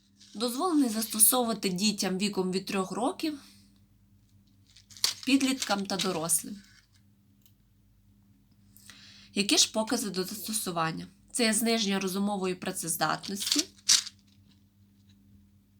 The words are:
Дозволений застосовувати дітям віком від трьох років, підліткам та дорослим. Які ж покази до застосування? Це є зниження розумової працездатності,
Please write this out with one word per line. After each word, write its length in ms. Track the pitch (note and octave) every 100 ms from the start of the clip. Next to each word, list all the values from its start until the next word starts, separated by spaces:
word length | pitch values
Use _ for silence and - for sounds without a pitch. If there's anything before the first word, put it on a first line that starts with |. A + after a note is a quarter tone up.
| _ - -
Дозволений 540 | G3+ A#3+ B3 F#4 D4+ B3+
застосовувати 800 | G#3+ A3 G#3+ - B3+ A3+ A3 G3+
дітям 500 | F3+ G#3+ G#3 F#3+ F#3
віком 340 | G3+ G3+ F#3
від 140 | F#3+ F#3+
трьох 260 | G3 F#3
років, 480 | F#3 B3+ F#4 D#4+ D4 - - - - - _ _ - _ - - - - - - - - -
підліткам 640 | - C4+ C4 C4 - G3+ F#3+
та 100 | F#3+
дорослим. 680 | F#3+ F3 E3 - - G3+ - - _ _ _ _ _ - - _ _ _ _ _ _ - - _ _ _ - - - - - - -
Які 240 | - G3+ D4+
ж 140 | -
покази 380 | A3 A3 C4 G#3
до 140 | F3+
застосування? 840 | F#3 G#3+ - G#3+ - E3+ D#3+ F3 F3+ - -
Це 120 | -
є 80 | A3+
зниження 480 | G#3+ A#3 A3+ G3+ G3
розумової 540 | F#3+ F#3+ G3+ G3+ F#3
працездатності, 1120 | F3+ F#3+ F#3 E3 E3 D#3 D#3+ - G3+ - D4 - - - - - - - - - - _ _ - _ - - - - - - _